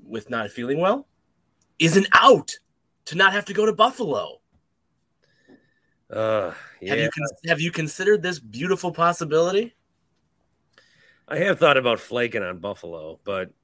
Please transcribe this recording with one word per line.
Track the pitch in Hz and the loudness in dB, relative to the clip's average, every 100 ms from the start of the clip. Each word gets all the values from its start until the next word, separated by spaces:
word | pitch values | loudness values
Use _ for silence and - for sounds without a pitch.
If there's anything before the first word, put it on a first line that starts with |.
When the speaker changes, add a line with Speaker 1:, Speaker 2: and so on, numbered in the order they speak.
Speaker 1:
with | - 110 - | -12 -12 -6
not | 120 104 | -6 -6
feeling | - 120 147 | -6 -4 0
well | 185 269 - _ _ _ _ _ _ - | 0 0 -6 _ _ _ _ _ _ 0
is | 160 185 | 4 4
an | 190 | 4
out | 175 240 240 - - _ _ _ _ - | 4 6 4 0 -12 _ _ _ _ -6
to | 165 | 2
not | 196 | 2
have | 202 202 | 2 -4
to | |
go | 196 220 | -2 0
to | |
Buffalo. | 208 233 262 202 110 76 - _ _ _ _ _ _ _ _ _ _ _ - _ _ _ _ _ | 2 0 0 -4 -4 -6 -12 _ _ _ _ _ _ _ _ _ _ _ -20 _ _ _ _ _
Speaker 2:
Uh, | - 110 110 90 | -4 0 0 -2
Speaker 1:
Have | 80 - - | -8 -18 -14
you | 185 208 | -4 -2
Speaker 2:
yeah. | 113 | 0
Speaker 1:
con-, | 156 151 - 165 | -4 -8 -8 -2
have | 156 | -2
you | 170 | 0
considered | 165 156 - 190 208 | -2 -4 -2 2 2
this | 175 165 | 0 -6
beautiful | 117 110 180 185 180 | -10 -6 -2 -2 -2
possibility? | 165 170 170 160 156 175 196 233 - _ _ _ _ _ _ _ _ _ _ _ _ _ _ - | 0 0 2 0 2 2 0 -2 -8 _ _ _ _ _ _ _ _ _ _ _ _ _ _ -8
Speaker 2:
I | 151 | -2
have | 190 175 | 0 4
thought | 160 135 | 6 6
about | 123 113 | 4 0
flaking | - 120 120 110 | -2 -2 -2 -2
on | 92 87 | -4 -6
Buffalo, | 101 98 85 82 78 82 | -8 -8 -12 -12 -14 -12
but | - 95 92 _ | -6 -6 -6 _